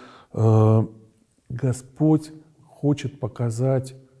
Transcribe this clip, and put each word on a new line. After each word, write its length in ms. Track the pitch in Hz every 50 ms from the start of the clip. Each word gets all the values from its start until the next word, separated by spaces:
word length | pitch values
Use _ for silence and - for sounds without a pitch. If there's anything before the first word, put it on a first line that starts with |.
| - - - - _ _ -
э, 540 | 110 110 110 110 110 110 110 110 110 110 - - - - _ _ _ _ _ _ _ _ _
Господь 840 | 131 117 135 127 120 - - - _ - 151 156 156 156 156 - - - - _ _ _ _
хочет 540 | _ _ _ - 143 143 143 - 123 - -
показать 760 | 127 107 - - 120 117 110 117 131 131 135 131 131 - - - - _ _ _